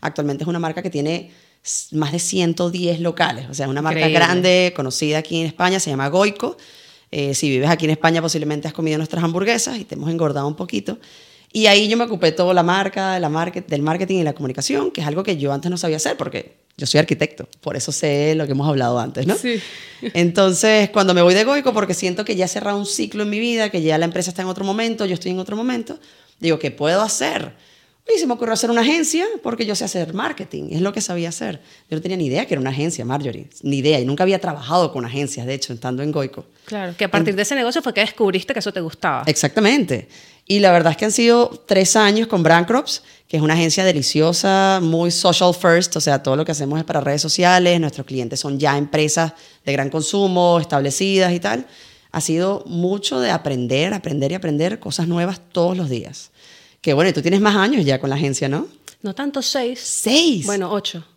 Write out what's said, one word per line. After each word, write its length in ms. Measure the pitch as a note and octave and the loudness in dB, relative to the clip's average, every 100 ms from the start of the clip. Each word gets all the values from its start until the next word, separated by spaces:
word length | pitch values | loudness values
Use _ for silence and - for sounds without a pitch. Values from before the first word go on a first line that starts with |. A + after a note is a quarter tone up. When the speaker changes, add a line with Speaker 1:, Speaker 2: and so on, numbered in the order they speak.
Speaker 1:
Actualmente 440 | D#3 D3+ D3 C#3 | -6 -4 -4 -2
es 40 | D#3+ | -4
una 100 | E3+ | -2
marca 220 | E3 D#3+ | -4 -4
que 80 | - | -6
tiene 420 | D3 D3 E3+ F3 - _ _ | -4 -2 -4 -8 -20 _ _
s-, 320 | - - - | -8 -8 -4
más 180 | D#3 D3+ | -2 -2
de 60 | E3 | -2
ciento 520 | - F#3+ E3+ E3 F3 | -2 0 0 0 -2
diez 280 | F3+ F3 E3+ | -2 -2 0
locales. 480 | E3+ E3+ D#3+ A#2 B2 | -2 0 -2 -2 -10
O 40 | |
sea, 120 | C3+ C3+ | -6 -4
es 40 | |
una 120 | C3+ | -2
marca 160 | D#3 D#3+ | -2 0
Speaker 2:
Increíble. 180 | D#3+ E3 | 2 4
Speaker 1:
grande, 480 | E3+ F3+ F3+ F#3 F3+ | 4 4 4 4 2
conocida 440 | F3+ C3+ B2+ D3+ D3+ | 0 -6 -4 -2 -2
aquí 200 | D#3 E3+ | -2 -4
en 60 | D#3+ | -4
España, 320 | D#3 F3+ F#3+ | 0 0 0
se 120 | F3+ | -2
llama 180 | C3+ C#3 | -2 0
Goico. 480 | E3+ G#3 G3+ B3 - - - - - _ | 2 2 0 -8 -8 -20 -20 -20 -20 _
Eh, 240 | D3+ C#3 | -6 -2
si 160 | C3+ D3+ | -2 0
vives 180 | C3 C#3+ | 2 2
aquí 160 | E3 | 2
en 60 | D#3 | 0
España, 320 | D#3 E3 E3 | 2 2 2
posiblemente 440 | D#3+ D#3+ D3+ D3+ D3+ | 0 -2 -4 -4 -6
has 60 | |
comido 240 | C#3+ D#3+ D#3 | -6 -2 -2
nuestras 260 | D#3 E3+ | -4 -2
hamburguesas 540 | E3 E3 G3 A#3 - B3 | -2 -2 -2 -2 -2 -8
y 60 | |
te 100 | F#3+ C#3+ | -10 -8
hemos 120 | D3 | -4
engordado 400 | E3 D#3+ C#3+ C#3+ | -2 -2 -2 -4
un 80 | D3+ | -6
poquito. 420 | F#3 - G3 - - - - _ _ | -6 -6 -6 -12 -16 -20 -20 _ _
Y 140 | A3 G#3+ | 2 6
ahí 200 | G3+ G#3 | 6 4
yo 120 | A3+ | 0
me 60 | |
ocupé 280 | A#3+ G3+ E3+ | 0 0 0
todo 220 | D#3 F3+ | 2 2
la 80 | F3+ | 4
marca, 580 | E3+ F#3 F#3+ G3 F#3+ F#3 | 4 2 0 -2 -2 -2
la 80 | E3 | -2
market-, 380 | D#3 E3+ F3 F3+ | -2 -4 -6 -6
del 160 | D3 | -4
marketing 380 | D3+ E3+ F#3 F#3+ | -2 -2 0 0
y 20 | |
la 100 | D#3 | 0
comunicación, 580 | C#3 C#3+ B2+ C#3 C#4+ C#4+ | -2 -6 -6 -4 -2 -2
que 120 | - | -4
es 40 | D3+ | -4
algo 160 | D3+ | -4
que 140 | G3 E3+ | -2 -2
yo 160 | C#3 | -2
antes 180 | C#3 D#3+ | -2 -4
no 60 | F3+ | -4
sabía 220 | E3+ D#3 | -2 -2
hacer 180 | - - | -4 -4
porque 460 | C3 A#2 - _ _ - | -6 -8 -12 _ _ -10
yo 80 | C3+ | 0
soy 120 | D3 | 2
arquitecto, 460 | D#3 D3+ D3+ - - _ | 2 0 -2 -6 -18 _
por 160 | - C3 | -8 -6
eso 160 | - | -6
sé 420 | D3 D#3 C#3+ D3+ | -4 0 2 2
lo 120 | D#3+ D3 | 0 0
que 60 | |
hemos 140 | C3+ C#3+ | 0 0
hablado 320 | C#3 B2 B2 | 2 2 0
antes, 280 | B2+ C3 C#3 | -2 -4 -2
¿no? 100 | - | 0
Speaker 2:
Sí. 240 | B3 A3+ - - - - A#3+ | -2 -4 -6 -16 -18 -12 -6
Speaker 1:
Entonces, 760 | F3 F3 E3+ F#3+ F3+ A3 G#3+ G3+ | 0 0 4 2 4 4 4 4
cuando 240 | A3 F#3+ | 2 2
me 80 | F3+ | 6
voy 140 | F3 | 6
de 100 | F#3 | 6
Goico, 300 | A3 C#4+ C4+ | 4 2 0
porque 180 | A3 G3 | 0 -2
siento 320 | F3 F#3 F3+ | -2 -4 -4
que 100 | G#3+ G3 | -4 -2
ya 100 | F3+ | -2
he 20 | |
cerrado 300 | G#3 G3+ G3+ | -2 -4 -4
un 80 | G3+ | -4
ciclo 380 | - G#3 G#3 | -6 -6 -4
en 40 | G#3 | -4
mi 80 | G#3 | -2
vida, 300 | A#3 A#3 G#3+ | -2 0 -2
que 140 | F#3+ | 0
ya 160 | D#3+ D#3 | 0 2
la 80 | E3+ | 0
empresa 240 | E3+ F3+ | -2 -6
está 100 | F3 | -6
en 80 | F#3 | -6
otro 160 | F#3 | -4
momento, 400 | G3 G3+ A3+ A3 | -4 -2 -2 -2
yo 80 | G3+ | -4
estoy 200 | F3 F3+ | -4 -4
en 60 | F3+ | -6
otro 160 | F#3 | -6
momento, 440 | G#3 A#3+ B3 A3+ - - _ _ _ | -4 -4 -4 -6 -14 -18 _ _ _
digo, 180 | E3 D#3 | 0 0
"¿Qué 120 | D3 | -2
puedo 320 | B2+ D3 F3+ | -2 0 2
hacer?". 500 | G#3+ - C#4 - D#3 - _ _ _ _ - | 0 0 -2 -2 -6 -14 _ _ _ _ 0
Y 60 | A4 | 2
se 80 | D#4 | 2
me 60 | |
ocurrió 200 | A#3+ A#3 | -2 -2
hacer 140 | A3 A#3 | 0 2
una 100 | A#3 | 2
agencia 440 | A#3 E4 D#4 D#4+ G4 G#4+ | 4 2 0 0 -2 -4
porque 200 | B3+ A#3 | -6 -4
yo 120 | G#3+ G3+ | -4 -4
sé 80 | |
hacer 280 | G3 F#3 D#3+ | -4 -4 -6
marketing, 580 | F#3 C4 D4 F#3 D3+ D3 | -4 -6 -8 -10 -10 -6
es 80 | D#3 | -2
lo 120 | F#3+ | -2
que 80 | G3+ | -2
sabía 280 | G3+ F3 E3+ | -6 -4 -6
hacer. 320 | E3 G#3+ D#3 - - _ | -6 -8 -8 -14 -20 _
Yo 80 | D#3 | -8
no 40 | |
tenía 160 | F3 F#3 | -4 -2
ni 100 | D3+ | -2
idea 200 | C3+ B3+ | -2 -2
que 80 | |
era 60 | D3+ | -2
una 100 | C3 | -2
agencia, 340 | C3 D#3 E3+ | -2 -4 -4
Marjorie, 440 | A#2+ C#3 C3 A2 - - | -4 -4 -4 -8 -14 -10
ni 140 | - C#3 | -4 0
idea, 240 | C3+ D3 | 2 2
y 40 | B2+ | 2
nunca 180 | C#3+ | 0
había 160 | F#3+ F#3+ | 2 2
trabajado 500 | F#3+ D3 B2+ E3+ D#3+ | -2 -8 0 2 2
con 120 | C3+ | 0
agencias, 420 | A#2 C3+ C#3+ C3 A#2+ | -6 -4 -6 -6 -6
de 80 | |
hecho, 180 | C3+ - | -6 -6
estando 280 | A#2+ B2+ B2+ | -8 -6 -4
en 80 | D3 | -4
Goico. 360 | D3+ C3+ - - _ | -2 -4 -8 -20 _
Speaker 2:
Claro, 320 | - G#3 F#3 F3 | -12 -8 -8 -4
que 80 | |
a 60 | G3+ | 0
partir 200 | G3+ E3+ | 2 2
Speaker 1:
En- 60 | G3 | 0
Speaker 2:
de 60 | |
ese 120 | G3+ | 0
negocio 260 | C#4 A#3+ C#4+ | 0 0 -2
fue 140 | C4+ | -2
que 60 | G#3 | 0
descubriste 540 | G#3+ - G#3 F#3 - | 0 2 2 2 -2
que 40 | F#3 | -4
eso 140 | G3+ | -4
te 80 | G3+ | -6
gustaba. 420 | E3 - F3+ C3 C#3 | -8 -4 -2 0 0
Speaker 1:
Exactamente. 840 | D3 C#3+ - G#3 C#4+ F#3+ B2 - - - _ _ | 2 2 4 4 4 2 -2 -6 -20 -20 _ _
Y 100 | G3+ | 4
la 140 | G3 | 8
verdad 180 | F3 D#3+ | 8 6
es 60 | D#3 | 2
que 80 | |
han 80 | G#3+ | 0
sido 500 | G#3 A#3 A#3 A#3+ - - | 4 6 6 4 -2 0
tres 260 | F#3+ F#3 | 2 4
años 320 | A3+ G#3 G#3 A3+ | 6 4 4 2
con 160 | G3+ | 2
Brand 240 | D#3+ E3 F3 | 6 4 4
Crops, 380 | A#3 D4 - - - _ | 0 0 -8 -10 -20 _
que 80 | D#3+ | 0
es 60 | |
una 120 | D3+ | 2
agencia 300 | D#3+ E3 D#3 | 4 2 2
deliciosa, 960 | F#3 E3 B2+ D3+ D#3+ E3+ G3 F#3+ G3 F#3+ | 2 2 0 2 2 2 2 4 4 4
muy 300 | E3 E3 E3+ | 2 2 2
social 420 | E3+ F#3 F3 F3+ | 2 2 4 4
first, 400 | F3 F#3 E3+ F3+ | 4 4 4 4
o 60 | - | -2
sea, 240 | D#3 C#3 | 0 0
todo 100 | C#3 | 2
lo 100 | C3+ | 0
que 60 | D#3 | 0
hacemos 300 | D3+ C#3 D3+ | -2 -2 -4
es 40 | |
para 160 | D#3+ D#3 | -2 -2
redes 220 | C#3 D3 | 0 -2
sociales, 560 | D#3 - F3+ F#3 F3+ F3 | -2 2 4 6 6 4
nuestros 240 | D#3+ - | 0 -4
clientes 360 | C3 C3+ A#2 C3 | -8 -6 -6 -6
son 180 | D3 C#3 | -4 0
ya 180 | D3 C#3+ | 0 0
empresas 560 | C#3+ D3+ D3+ D3+ E3 - - _ | 0 0 0 0 -2 -4 -20 _
de 80 | - | -6
gran 160 | C#3 C3+ | -2 -2
consumo, 680 | D#3+ D#3 G3+ G3 F3+ F3 E3+ | -4 -2 0 2 4 4 4
establecidas 760 | D#3 C#3+ C#3 C#3 G3 F#3+ F3+ | 2 0 0 0 0 4 2
y 60 | F3 | 2
tal. 300 | F#3+ A#3 C4 - - - _ | -2 -4 -6 -18 -20 -20 _
Ha 100 | E3 | -6
sido 440 | D3+ E3 F#3 G3+ - | -2 0 0 -2 -4
mucho 540 | E3+ F3+ G3+ G3 - | -2 -2 -2 -4 -2
de 100 | B3 | 0
aprender, 640 | E3+ D3 C3 B2 C3 E3+ | 0 -2 -4 0 0 0
aprender 380 | G3+ - D3 C#3 | -2 -4 -2 -2
y 20 | |
aprender 460 | F3+ F3+ D3 E3 A3 | -2 -2 0 -2 -2
cosas 260 | - C#3+ E3 | -6 -4 -2
nuevas 340 | E3+ F3 F#3 _ | 0 -2 -4 _
todos 240 | - E3+ F#3 | 0 0 0
los 120 | D#3+ | -2
días. 420 | B2 - - - _ - - _ _ | -4 -8 -16 -20 _ -20 -20 _ _
Que 100 | - | 0
bueno, 160 | C#3 F3+ | 4 4
y 40 | |
tú 80 | G3+ | 2
tienes 180 | D#3 G3 | 2 4
más 160 | G#3 G3+ | 4 4
años 260 | G3 C#4 C#3+ | 2 2 2
ya 120 | C3 | 0
con 120 | C#3 | 0
la 60 | C#3 | -2
agencia, 320 | C#3+ C3 C#3 | -2 -2 -2
¿no? 200 | C#3+ E4+ _ - - | -2 -4 _ -20 -12
Speaker 2:
No 140 | G#3 | -12
tanto, 260 | F#3+ C#4+ C#4 | -6 -6 -4
seis. 400 | B3+ C#4 A#3+ B3 | -4 -2 -4 -6
Speaker 1:
¿Seis? 640 | - - G#3+ C4+ E4+ A3+ | -6 -4 2 4 4 0
Speaker 2:
Bueno, 260 | D#3 G3+ F3+ | -2 -2 -2
ocho. 320 | G#3 G3 F3+ D#3+ | -4 -4 -10 -16